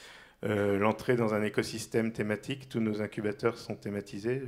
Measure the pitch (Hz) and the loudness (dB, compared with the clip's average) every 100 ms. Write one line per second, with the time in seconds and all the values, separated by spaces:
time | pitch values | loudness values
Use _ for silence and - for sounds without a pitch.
0 | - - - _ 107 104 101 98 107 104 | -20 -20 -20 _ 0 2 4 4 4 4
1 | - 123 113 107 107 120 110 110 - 117 | 2 4 4 2 2 0 -2 -4 -2 0
2 | 113 113 107 104 - 131 - 120 110 104 | 0 0 -2 -2 -4 -8 -4 -2 0 0
3 | 104 - 107 101 120 113 - 101 107 101 | -4 -2 -4 0 0 -2 -6 -8 -6 -6
4 | - 101 110 135 | -6 -6 -2 -2